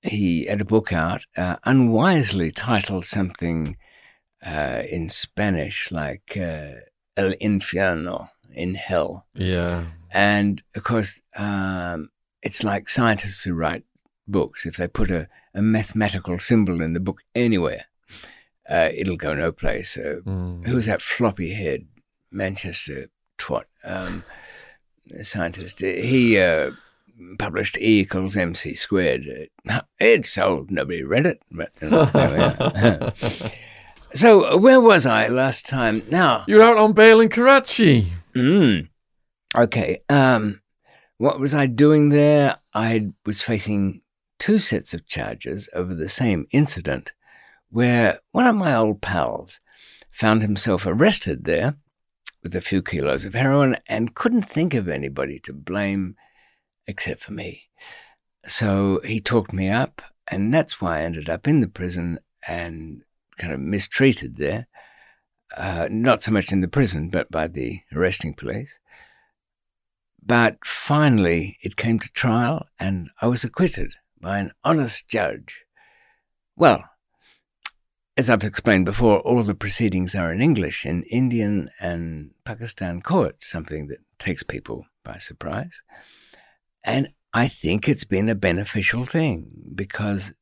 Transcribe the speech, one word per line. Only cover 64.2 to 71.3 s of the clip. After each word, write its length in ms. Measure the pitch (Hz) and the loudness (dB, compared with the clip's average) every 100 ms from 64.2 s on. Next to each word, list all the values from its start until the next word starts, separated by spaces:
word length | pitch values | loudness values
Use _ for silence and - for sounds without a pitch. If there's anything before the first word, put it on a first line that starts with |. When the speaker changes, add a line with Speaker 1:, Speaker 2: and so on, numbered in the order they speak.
| - 60 | -6 -6
Speaker 1:
there. 320 | 71 107 123 _ - _ _ _ _ _ _ - | -6 -6 -10 _ -20 _ _ _ _ _ _ -10
Uh, 320 | 92 87 85 | -8 -6 -4
not 320 | 110 120 113 | -2 0 0
so 80 | - | 2
much 200 | 107 90 | -2 0
in 80 | 95 | -2
the 80 | 92 | 0
prison, 420 | - 123 90 82 | 0 0 -2 -4
but 200 | 92 - | -6 -4
by 160 | 80 80 | -4 -4
the 320 | 82 60 95 _ | -6 -8 -10 _
arresting 400 | 73 92 90 80 | -2 -2 -2 -8
police. 460 | 71 - 101 135 - _ _ - _ _ _ _ _ _ _ _ _ _ _ | -8 -10 -10 -10 -18 _ _ -20 _ _ _ _ _ _ _ _ _ _ _
But 440 | 98 117 117 - - | 0 2 2 0 -12
finally, 920 | - - 147 151 117 90 | -10 0 2 4 4 4